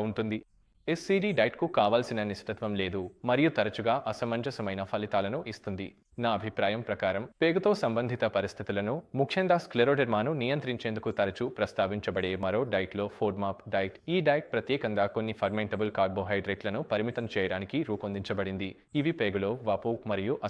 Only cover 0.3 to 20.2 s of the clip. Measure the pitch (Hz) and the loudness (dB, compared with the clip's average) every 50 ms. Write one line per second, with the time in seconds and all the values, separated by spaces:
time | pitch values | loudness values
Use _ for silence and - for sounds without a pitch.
0.3 | 107 110 - - _ _ _ _ _ _ _ - 160 165 - - 196 196 180 214 | -2 -4 -6 -10 _ _ _ _ _ _ _ -2 -2 -2 0 2 2 2 2 2
1.3 | 185 135 110 123 - - 170 165 - - 107 104 113 120 123 - 120 110 104 104 | 4 4 4 2 2 -2 -4 0 2 4 4 6 6 4 2 0 -2 -2 -2 -2
2.3 | 98 - - - 104 - 117 107 104 98 95 92 92 98 92 90 - _ - 123 | -4 -6 -6 -8 -6 -4 -4 -2 -2 0 0 -2 -2 -4 -6 -8 -10 _ 0 2
3.3 | 123 135 151 165 156 - 101 107 - - 107 113 117 139 - 113 110 - 127 117 | 4 4 4 4 4 2 0 0 0 0 0 0 0 2 0 -4 -4 -4 -2 -2
4.3 | 117 117 120 139 131 - 110 98 95 98 98 - - 107 107 98 - 101 98 98 | -2 -2 -2 -4 -4 -4 -4 -4 -4 -4 -4 -4 -4 -4 -2 0 0 0 0 0
5.3 | 117 156 - 113 107 - - 107 98 92 98 - - _ _ _ _ - 117 117 | -2 -4 -6 -8 -12 -10 -8 -6 -6 -6 -6 -10 -12 _ _ _ _ -2 0 0
6.3 | 110 98 101 110 - - 107 98 107 117 113 - 104 - 110 95 92 98 117 - | 0 0 -2 -4 -2 0 2 2 0 0 -2 -4 -2 0 0 0 0 0 -4 -6
7.3 | - _ 156 165 165 185 180 208 208 208 - 120 113 117 123 120 123 - 120 107 | -2 _ 2 2 4 4 2 2 2 2 2 2 2 0 0 0 0 0 0 2
8.3 | - 98 98 101 - - 101 - 104 98 101 107 131 165 - - - 131 139 135 | 2 0 0 0 -4 -6 -6 -4 -2 -2 0 -2 -2 -4 -6 -4 -2 0 0 2
9.3 | - 190 185 180 180 170 170 - - 120 120 131 143 135 135 120 110 104 110 139 | 2 2 4 4 4 4 2 0 2 4 6 6 6 4 4 4 2 2 2 0
10.3 | 160 143 117 123 139 151 135 127 123 113 - 117 110 107 - 117 107 - 101 98 | 0 0 0 0 0 0 -2 -4 -4 -4 -4 -4 -4 -2 -2 -2 0 2 2 2
11.3 | 92 - 123 127 - - 104 - - - 98 95 104 104 98 110 90 95 92 92 | 0 -2 -4 -4 -2 -2 -2 0 0 0 0 0 0 -2 -2 -2 0 0 0 0
12.3 | 95 92 98 92 95 113 139 120 107 95 95 90 - 101 101 101 - - 113 104 | 0 0 0 0 2 0 0 2 0 0 0 -2 -2 -4 -4 -4 -2 -2 -2 -2
13.3 | 95 101 98 98 98 - - 107 101 98 98 98 - - _ - 170 185 160 147 | 0 -2 -4 -4 -4 -6 -6 -2 0 0 0 0 -4 -8 _ -2 0 2 4 4
14.3 | 143 151 156 - - 113 - - 131 143 - 110 107 101 101 101 - 113 110 110 | 2 2 0 -2 -2 -2 0 0 0 0 0 0 2 2 2 2 0 -2 -2 -2
15.3 | 107 - 107 98 101 107 107 101 107 98 107 104 101 - 98 95 95 101 92 95 | -2 0 0 0 0 0 -2 -2 -2 -2 -2 0 2 2 2 2 2 0 -2 0
16.3 | 104 98 90 98 98 95 - 104 98 120 156 - 113 104 107 120 113 120 117 110 | 0 0 0 -2 -4 -4 -4 -4 -4 -4 -2 -2 0 0 0 0 -2 -4 -4 -2
17.3 | - 107 95 90 92 92 98 95 - 143 165 120 104 101 - 101 101 98 98 - | 0 0 0 0 0 -2 -4 -4 -2 -2 -2 -2 -4 -4 -4 -4 -4 -4 -4 -4
18.3 | 107 98 98 95 95 95 98 95 - - _ _ - 147 139 160 165 - 117 101 | -4 -2 -2 -2 -4 -4 -4 -6 -8 -12 _ _ -2 -2 0 0 0 0 0 0
19.3 | 95 98 98 98 117 127 120 110 101 95 - 117 117 117 - 110 104 98 | 0 0 0 0 -2 -2 0 0 0 0 0 -2 -4 -4 -2 -2 -2 0